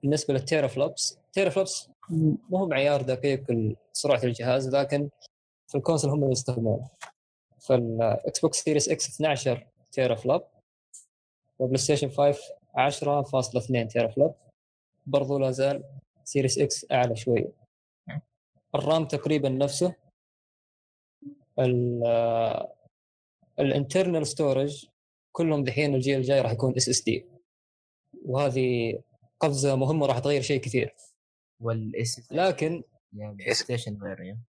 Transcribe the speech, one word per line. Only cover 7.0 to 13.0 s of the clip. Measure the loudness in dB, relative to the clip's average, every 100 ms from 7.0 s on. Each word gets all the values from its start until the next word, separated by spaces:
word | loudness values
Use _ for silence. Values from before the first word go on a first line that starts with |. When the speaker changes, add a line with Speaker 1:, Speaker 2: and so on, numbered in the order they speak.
| -20 _ _ _ _ _
Speaker 1:
فالإكس | 0 2 2 0 0 0 -2 0
بوكس | 0 0
سيريس | 0 0 2
إكس | -2 -4
اثناشر | -2 -2 0 0 -2 -6 _ _
تيرا | -2 0
فلوب، | 0 0 0 -2 _ _ _ _ -20 _ _ _ _ _ _
وبلاي | 0 0
ستيشن | 2 2 2
فايف | 2 2 2 -6 -18 _
عشرة | 0 0 0